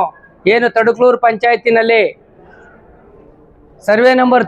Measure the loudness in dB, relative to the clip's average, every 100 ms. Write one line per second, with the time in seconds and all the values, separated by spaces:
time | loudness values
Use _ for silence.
0 | -2 -8 -20 _ -2 0 0 0 -2 0
1 | 0 2 -2 -2 -2 -2 0 0 0 0
2 | -2 -6 _ _ -20 -20 -20 -20 -20 -20
3 | -20 -20 -20 _ _ _ _ _ -4 0
4 | 2 2 2 0